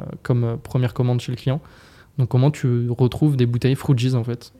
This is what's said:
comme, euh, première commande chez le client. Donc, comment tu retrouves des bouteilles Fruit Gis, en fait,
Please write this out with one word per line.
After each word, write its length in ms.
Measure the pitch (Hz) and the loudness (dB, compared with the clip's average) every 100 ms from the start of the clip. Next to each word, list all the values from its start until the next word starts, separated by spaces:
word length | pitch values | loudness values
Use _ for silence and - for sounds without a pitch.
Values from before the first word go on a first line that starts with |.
| - - | -8 -10
comme, 220 | - 123 | -2 0
euh, 120 | 117 117 | 0 -4
première 380 | - 131 127 | -4 -2 -2
commande 260 | - 123 123 | 0 0 0
chez 120 | - | -4
le 40 | 120 | -6
client. 240 | - 139 - - - - - - | -2 -4 -4 -20 -20 -20 -12 -4
Donc, 100 | 123 | 0
comment 240 | 127 135 | 2 2
tu 360 | 147 135 120 120 | 2 0 0 0
retrouves 480 | 120 127 - 151 139 | 2 0 2 0 2
des 100 | 120 | 0
bouteilles 280 | 120 127 | 2 0
Fruit 240 | 139 - 131 | 0 2 2
Gis, 160 | 127 | 2
en 80 | 127 | 0
fait, 300 | 117 120 - - | -2 -6 -10 -14